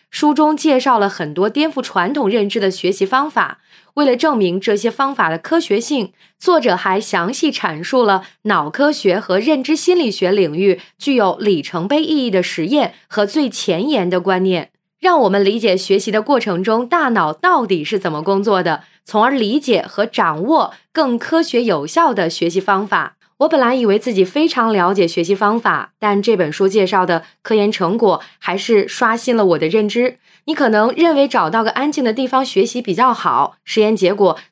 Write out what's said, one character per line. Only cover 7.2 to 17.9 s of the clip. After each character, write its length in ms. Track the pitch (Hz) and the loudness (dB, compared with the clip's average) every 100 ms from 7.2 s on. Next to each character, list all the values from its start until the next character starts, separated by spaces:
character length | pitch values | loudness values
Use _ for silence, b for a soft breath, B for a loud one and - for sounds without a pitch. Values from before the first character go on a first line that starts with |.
| 175 | -2
细 180 | 269 311 | -2 -2
阐 300 | - 185 156 | -2 -6 -6
述 220 | 175 262 | -2 0
了 200 | 220 190 B B | 2 2 B B
脑 260 | 214 185 147 | -2 -2 -2
科 220 | - 285 | 0 0
学 280 | 294 202 185 | 2 0 0
和 200 | - 185 | 0 -2
认 240 | 247 294 | 0 0
知 120 | 262 311 | 0 -2
心 220 | - 359 | 2 2
理 120 | 254 | 0
学 220 | - 180 | 0 0
领 240 | 202 170 156 | 2 0 2
域 240 | 196 185 B B | 0 0 B B
具 160 | 285 254 | -2 2
有 220 | 190 - | 2 0
里 240 | 208 202 | 0 -2
程 260 | - 170 185 | -2 -6 -2
碑 160 | 294 | -2
意 220 | 311 302 247 | 0 -2 0
义 60 | |
的 100 | 185 | 0
实 260 | 180 - 165 | -2 -4 -2
验 260 | 294 233 B B | 0 0 B B
和 180 | - 202 | -4 -2
最 240 | 311 262 | 0 -2
前 380 | - - 170 269 | -4 -4 -2 0
沿 200 | 269 180 | 0 0
的 100 | 180 | -2
观 240 | 180 185 | 0 0
念。 260 | 190 180 - _ _ _ | 0 -2 -4 _ _ _
让 200 | 359 330 | 0 2
我 80 | 208 | 2
们 140 | 202 | 2
理 160 | 196 220 | 2 2
解 160 | 214 185 | 0 0
学 240 | - 196 | 0 0
习 120 | 220 | 0
的 100 | 208 | -4
过 180 | 214 262 | 0 0
程 240 | 214 175 | 0 -4
中 240 | 190 220 247 | 0 -2 0
大 220 | 339 277 | 0 0
脑 240 | 220 156 | 0 0
到 320 | 156 359 330 214 | 0 0 0 0
底 180 | 180 | -2
是 160 | 147 | -2